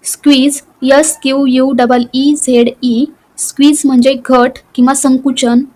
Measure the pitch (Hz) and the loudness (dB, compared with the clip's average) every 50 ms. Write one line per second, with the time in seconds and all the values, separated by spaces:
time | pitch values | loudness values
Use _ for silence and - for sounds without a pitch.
0 | _ - - _ - 294 285 262 262 285 277 - _ _ _ _ 254 262 269 277 | _ -12 -14 _ 0 2 2 2 0 -2 -4 -6 _ _ _ _ -2 2 2 2
1 | 311 - - - - 262 269 277 277 262 247 254 262 269 262 240 247 240 247 247 | 2 -2 -6 -4 -4 -2 -2 0 0 0 0 0 0 0 0 0 0 0 0 -2
2 | 240 - - 262 277 285 294 285 - 262 254 233 240 233 - _ - 247 226 226 | -2 -4 -4 -2 0 0 0 -2 -2 0 0 2 0 0 -2 _ -4 -2 -2 -2
3 | 285 302 - _ _ _ _ - - - - - 277 294 294 294 - 269 262 247 | -4 -4 -8 _ _ _ _ -12 -12 -10 -2 2 2 2 2 2 0 0 2 2
4 | 240 269 269 247 247 - 262 247 240 254 262 - _ _ _ - 247 254 277 269 | 2 2 0 -2 -2 0 0 2 0 0 -4 -10 _ _ _ 0 0 0 0 0
5 | - 269 262 254 262 277 254 - 262 240 240 240 285 - _ | 0 0 0 0 -2 -4 -2 -2 -2 0 0 0 -2 -4 _